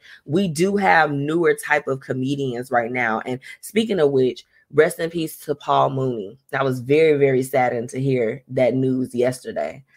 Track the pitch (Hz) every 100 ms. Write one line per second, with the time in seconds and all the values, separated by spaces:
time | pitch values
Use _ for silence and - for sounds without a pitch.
0 | - - - 160 196 147 185 202 190 175
1 | 151 143 143 165 160 147 - 151 147 135
2 | - 131 131 139 135 120 123 123 117 127
3 | 117 110 - 127 - - - 214 226 190
4 | 143 139 127 - - _ _ 147 165 170
5 | 170 170 156 - - 139 - 139 139 135
6 | 131 117 98 127 _ 135 135 127 123 147
7 | 160 147 139 127 131 135 123 120 123 127
8 | 135 127 110 135 - 127 127 131 131 131
9 | 127 120 123 127 113 95 76 135 -